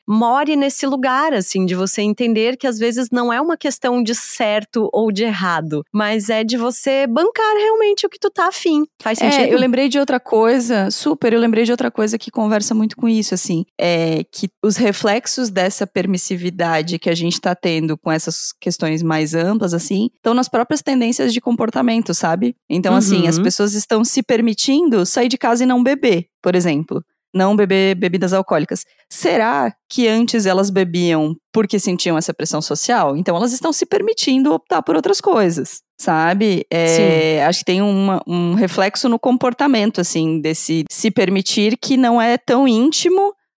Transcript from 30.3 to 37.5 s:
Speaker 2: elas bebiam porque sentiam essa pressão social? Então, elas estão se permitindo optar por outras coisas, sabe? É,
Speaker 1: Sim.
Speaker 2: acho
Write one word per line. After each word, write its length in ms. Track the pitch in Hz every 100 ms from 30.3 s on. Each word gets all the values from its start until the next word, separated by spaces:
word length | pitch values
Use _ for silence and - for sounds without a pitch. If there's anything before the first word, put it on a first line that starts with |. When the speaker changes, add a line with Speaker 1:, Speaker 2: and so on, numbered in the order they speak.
| 226 190
Speaker 2:
elas 240 | 190 196
bebiam 640 | 196 180 175 175 160 151 165 _
porque 260 | 220 202 208
sentiam 360 | 202 180 - -
essa 160 | -
pressão 300 | - 156 151
social? 540 | - 143 - 233 151 143
Então, 200 | 180 170
elas 160 | 240
estão 200 | 254 320
se 120 | 302
permitindo 680 | 359 392 415 453 294 262 285
optar 300 | 320 - 330
por 120 | 285
outras 260 | 311 370 392
coisas, 640 | 403 247 185 165 147 - _ -
sabe? 640 | - 160 165 196 214 175 -
É, 160 | 165 165
Speaker 1:
Sim. 540 | 165 165 160 160 151
Speaker 2:
acho 160 | 151